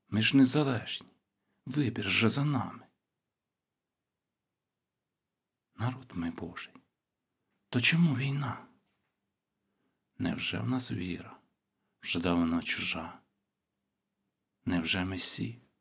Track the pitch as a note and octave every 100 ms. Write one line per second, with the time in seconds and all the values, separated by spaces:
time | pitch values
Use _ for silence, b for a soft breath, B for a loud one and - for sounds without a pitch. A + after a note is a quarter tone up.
0 | - G#2+ G#2+ C#3 B2+ D3+ C#3 A#2+ - -
1 | - _ _ _ _ _ - C#3+ B2 -
2 | G2 F#2 A2 C#3+ D3 C3 F#2 - - _
3 | _ _ _ _ _ _ _ _ _ _
4 | _ _ _ _ _ _ _ _ _ _
5 | _ _ _ _ _ _ _ - A#2 B2+
6 | - F#2 E2+ - E2+ F2 - - _ _
7 | _ _ _ _ _ _ - B2 A#2 E3
8 | E3+ B2 C#3 C#3+ C3 - - _ _ _
9 | _ _ _ _ _ _ _ _ _ _
10 | _ - - - - G2+ A#2 B2+ B2 A#2
11 | F2+ E2+ - - _ _ _ _ _ _
12 | - F2 F2 F2 E2 E2+ - - F2+ E2
13 | E2 - _ _ _ _ _ _ _ _
14 | _ _ _ _ _ _ - F2+ E2 F#2+
15 | F#2 F#2 - - A2+ A2+ _ _